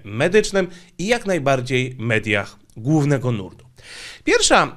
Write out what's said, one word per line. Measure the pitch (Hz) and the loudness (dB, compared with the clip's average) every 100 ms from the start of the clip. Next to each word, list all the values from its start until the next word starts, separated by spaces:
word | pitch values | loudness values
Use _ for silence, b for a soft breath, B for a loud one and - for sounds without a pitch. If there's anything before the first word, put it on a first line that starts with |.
medycznym | 101 110 170 214 208 196 180 B B - | -10 -2 2 2 2 0 -2 B B -6
i | 196 | -2
jak | 240 202 | -2 0
najbardziej | 180 135 135 123 127 127 127 | -2 2 0 0 -2 -2 -4
mediach | 117 110 107 104 95 - _ - | -2 -2 0 -2 -2 -12 _ -8
głównego | 117 156 143 139 123 | 0 2 2 0 0
nurtu. | 110 90 - - _ B B B B | -4 -6 -16 -20 _ B B B B
Pierwsza | - 453 - 240 143 | 0 2 4 4 4